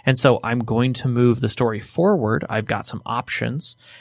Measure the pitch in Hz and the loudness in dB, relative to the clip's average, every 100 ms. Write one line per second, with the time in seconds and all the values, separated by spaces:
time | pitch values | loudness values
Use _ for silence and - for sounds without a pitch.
0 | - 131 135 120 - 120 113 113 120 101 | 0 4 4 4 0 -4 0 0 0 0
1 | 127 120 123 117 101 - 120 104 - - | -2 2 4 4 0 0 -2 -2 -6 0
2 | 185 196 107 131 - 110 107 107 107 - | 2 2 2 -2 -2 -4 -2 -4 -4 -8
3 | - 120 - - 113 135 - - - - | -6 -6 -6 -6 -4 -4 -6 -8 -18 -20